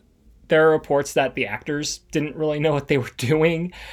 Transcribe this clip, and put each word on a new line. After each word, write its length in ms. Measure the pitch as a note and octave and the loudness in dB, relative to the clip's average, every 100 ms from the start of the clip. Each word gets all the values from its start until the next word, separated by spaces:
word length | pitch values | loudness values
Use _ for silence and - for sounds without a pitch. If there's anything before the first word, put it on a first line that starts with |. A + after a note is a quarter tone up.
| _ _ _ _ - | _ _ _ _ 0
there 200 | D#3+ D#3+ | 4 6
are 40 | |
reports 420 | D#3 - C#3+ C#3+ | 4 2 -2 0
that 200 | - C3 | -2 -2
the 120 | C#3 G#2 | -2 -6
actors 520 | G#2+ - D3 D3+ - _ | -6 -6 -6 -6 -10 _
didn't 240 | D#3 D3 C#3+ | -4 -4 -4
really 240 | D#3 D3+ | -4 0
know 120 | D#3 | 0
what 160 | D3 - | 0 0
they 100 | - | -2
were 120 | - | -2
<laughs> 40 | - | -6
doing. 560 | A#2+ D#3 D#3+ E3 F3 - - | 0 2 2 0 -6 -10 -18